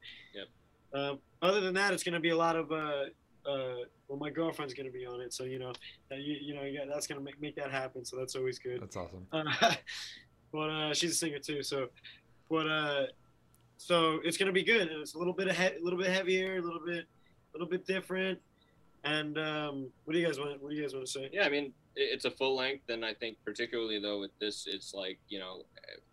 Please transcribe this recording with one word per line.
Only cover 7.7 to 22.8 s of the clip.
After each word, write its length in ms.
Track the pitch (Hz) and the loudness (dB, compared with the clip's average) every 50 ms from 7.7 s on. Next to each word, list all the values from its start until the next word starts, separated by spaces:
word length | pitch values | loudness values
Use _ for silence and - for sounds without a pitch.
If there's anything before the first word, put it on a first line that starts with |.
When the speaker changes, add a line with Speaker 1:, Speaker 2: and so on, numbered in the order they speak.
| 139 135 131 131 - 131 123 | -2 -2 -4 -4 -6 -10 -10
Speaker 2:
so 100 | - 131 | -6 -6
that's 180 | 127 131 127 - | -6 -4 -4 -2
always 220 | 131 131 127 123 | -2 -2 -2 -2
good. 240 | - - 127 123 127 | -4 -6 -6 -6 -6
Speaker 3:
That's 140 | 113 95 - | -6 -8 -6
awesome. 320 | 95 87 87 92 92 95 - | -6 -6 -8 -10 -12 -8 -6
Speaker 2:
Uh, 120 | 160 160 156 | -4 -2 -2
<laughs> 320 | 147 143 - 233 214 160 - - - - - - - - - - _ _ _ _ _ | 0 4 6 6 6 6 2 -4 -8 -10 -10 -10 -10 -12 -14 -18 _ _ _ _ _
but, 180 | - 151 156 156 | -4 -2 -2 0
uh, 240 | 156 156 151 151 147 | 0 0 0 2 2
she's 180 | - 180 165 | 2 2 2
a 40 | - | 2
singer 240 | - 170 160 143 139 | 2 0 0 -2 -4
too, 220 | - - 151 143 | -4 -4 -4 -2
so, 280 | 131 - 143 135 127 - - - - - - - _ _ - - _ - | -2 0 0 0 0 -2 -6 -12 -20 -20 -20 -20 _ _ -20 -18 _ 0
but, 180 | 160 160 156 | 0 2 2
uh, 400 | 156 156 156 151 147 143 139 135 - - - - - _ _ _ _ _ _ _ _ _ | 2 2 2 2 2 2 2 2 0 -2 -8 -20 -20 _ _ _ _ _ _ _ _ _
so 440 | - - - 175 170 165 160 156 160 156 | -8 2 4 6 6 6 6 4 2 0
it's 140 | 175 170 | 0 2
gonna 140 | - 196 190 180 | 2 2 4 4
be 100 | 190 160 | 6 6
good, 240 | 196 233 220 180 160 | 8 8 8 6 4
and 120 | 160 151 | 0 -4
it's 120 | 147 - - | -6 -6 -4
a 20 | |
little 160 | 160 175 180 175 | -2 0 0 0
bit 140 | 190 190 | 2 2
of 100 | 185 170 | 2 4
he-, 180 | 170 185 190 - | 4 4 4 2
a 20 | - | 2
little 180 | 170 175 180 175 | 0 0 2 2
bit 80 | 190 | 2
heavier, 500 | 185 185 190 180 180 185 185 185 190 190 | 2 2 2 4 4 4 4 2 0 0
a 40 | 185 | -2
little 180 | 170 170 170 156 165 | -2 -2 -4 -4 -4
bit, 200 | 175 170 170 170 | -4 -4 -4 -6
a 480 | - _ _ _ _ _ _ _ _ - | -10 _ _ _ _ _ _ _ _ -8
little 140 | 160 175 | -6 -4
bit 180 | 160 180 180 - | -2 -2 -2 0
different. 540 | - 190 185 185 - 185 185 190 190 185 - - _ _ _ _ _ _ _ - - - _ - | 0 -2 -2 -2 -2 -2 0 0 0 -2 -4 -8 _ _ _ _ _ _ _ -20 -20 -10 _ -2
And, 340 | 143 151 151 151 151 147 | 0 0 0 0 0 -2
um, 500 | 156 156 156 151 151 151 147 139 135 131 123 - _ _ | -2 -2 0 0 -2 -2 -2 -2 -4 -6 -8 -10 _ _
what 80 | 156 160 | 0 2
do 60 | 175 | 4
you 60 | 170 | 4
guys 140 | 160 143 135 | 4 2 0
want? 200 | 147 143 143 135 139 | -2 -4 -4 -6 -6
What 60 | 147 | -4
do 40 | 151 | -4
you 60 | 151 | -2
guys 120 | 147 135 131 | -2 -2 -4
wanna 120 | 135 127 | -4 -6
say? 240 | 127 - 135 135 135 | -6 -6 -6 -6 -2
Speaker 1:
Yeah, 140 | 170 202 196 | 2 2 4
I 40 | 143 | 4
mean, 240 | 143 143 143 131 - _ _ _ - | 4 2 0 -2 -6 _ _ _ 0
i-, 20 | 135 | 0
it's 240 | 139 110 131 127 - | 2 2 2 0 0
a 60 | 123 | -2
full 240 | - - 131 131 135 | 0 2 2 2 4
length, 340 | 127 127 131 139 139 | 2 2 0 -2 -2